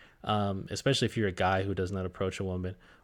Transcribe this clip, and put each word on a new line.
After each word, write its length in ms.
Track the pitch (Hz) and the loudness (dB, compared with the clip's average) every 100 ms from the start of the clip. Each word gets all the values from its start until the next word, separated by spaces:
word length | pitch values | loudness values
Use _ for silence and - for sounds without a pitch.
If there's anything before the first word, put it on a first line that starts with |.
| - - | -20 -10
Um, 420 | - 104 101 98 - | -2 0 2 -2 -6
especially 340 | 101 139 131 113 | -2 0 2 2
if 100 | - | 2
you're 120 | 104 | 0
a 40 | |
guy 320 | 87 95 95 | 2 2 4
who 120 | 98 98 | 2 0
does 160 | 92 | -2
not 140 | 98 92 | -2 -4
approach 340 | - 95 - | -2 -4 -2
a 40 | |
woman 320 | 98 90 90 90 - - | -4 -2 -4 -8 -16 -10